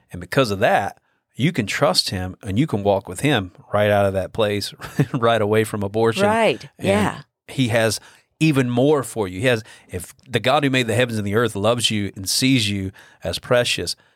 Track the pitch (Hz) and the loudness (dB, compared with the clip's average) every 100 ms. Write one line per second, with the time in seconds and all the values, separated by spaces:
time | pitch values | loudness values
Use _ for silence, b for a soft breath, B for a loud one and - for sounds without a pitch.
0 | b 90 87 - 127 98 123 185 87 - | b -14 -4 0 0 2 2 2 -2 -8
1 | _ _ _ - 165 180 98 - 147 180 | _ _ _ -2 -2 0 -4 0 0 0
2 | - 95 92 - 104 98 160 107 101 98 | -2 -4 -6 -8 -4 -2 0 0 0 0
3 | - 92 139 127 90 - - 104 104 101 | -2 -4 0 0 -2 -10 -4 2 4 4
4 | 98 95 92 - 104 101 - - - - | 2 0 -4 -2 0 -2 -6 -10 -8 -2
5 | 143 139 117 117 104 107 110 107 101 110 | -2 0 2 2 2 2 0 -2 -4 0
6 | 113 165 202 220 214 117 143 - 185 202 | 2 2 2 2 0 -2 -8 -6 0 2
7 | 185 - - _ - - 123 113 113 101 | 0 -4 -12 _ -8 -2 2 2 2 0
8 | B B B - 160 135 123 120 139 151 | B B B 0 2 2 2 2 2 2
9 | - 113 98 92 127 117 110 B B 90 | -2 -4 -6 -2 0 0 -2 B B -12
10 | - - - 123 117 143 143 131 117 107 | -12 -18 -6 -2 2 2 2 0 0 0
11 | 123 113 101 104 120 101 104 123 - 110 | 0 -2 -2 0 0 0 0 2 0 -2
12 | 98 - 92 - 131 131 101 101 95 - | -4 -6 -4 0 2 2 0 -4 -6 -10
13 | B B 87 85 - 123 120 - 87 - | B B -8 -6 0 0 0 -2 -6 -10
14 | b | b